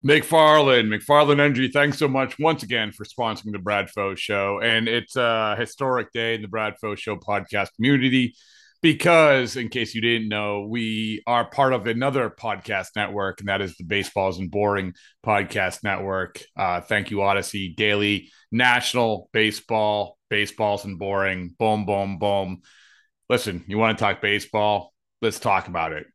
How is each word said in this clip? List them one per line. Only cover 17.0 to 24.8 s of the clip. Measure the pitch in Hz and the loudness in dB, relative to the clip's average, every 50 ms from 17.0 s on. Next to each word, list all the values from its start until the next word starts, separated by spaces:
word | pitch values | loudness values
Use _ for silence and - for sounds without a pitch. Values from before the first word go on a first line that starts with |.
| 98 - | -2 -2
you, | 101 101 | -4 -2
Odyssey, | 101 98 98 98 92 - - 101 98 90 80 | 0 0 0 0 -2 -4 -6 -8 -8 -8 -4
daily, | - 107 104 104 104 104 104 104 98 - _ _ _ _ _ - | 0 0 2 2 2 2 0 0 -2 -4 _ _ _ _ _ 0
national | 113 127 123 120 123 120 - - 127 120 113 110 95 - _ _ | 2 4 4 4 4 0 0 0 0 0 0 0 -4 -6 _ _
baseball, | 113 110 107 107 - - _ 113 110 107 107 104 104 101 - - _ _ _ | 2 2 2 0 -4 -8 _ -2 0 0 0 0 0 -2 -4 -8 _ _ _
Baseballs | 117 104 104 101 - - 110 104 101 101 101 | -2 -2 -2 -4 -4 -4 -2 -2 -2 -4 -6
and | 101 98 85 | -10 -10 -8
Boring, | 98 98 98 98 98 98 95 90 90 87 87 _ | -6 -4 -2 -2 -2 -2 -4 -6 -8 -12 -6 _
boom, | 113 110 107 107 104 | 0 0 0 0 -2
boom, | 92 101 98 98 98 98 82 | -2 -2 -2 -2 -4 -6 -4
boom. | 101 104 101 101 98 92 92 92 _ - _ _ _ _ _ _ _ _ _ _ _ _ | -2 -2 0 0 -2 -4 -8 -12 _ -20 _ _ _ _ _ _ _ _ _ _ _ _
Listen, | 123 120 - 107 92 87 - - | -2 -2 -2 -4 -8 -8 -10 -6
you | 98 107 | -2 0
wanna | 110 110 110 | 0 0 0
talk | - 110 101 95 - | 0 0 -2 -2 0
baseball? | - 104 104 104 - - - 110 104 104 104 101 | -2 -2 -2 -2 -4 -4 -2 0 0 2 0 0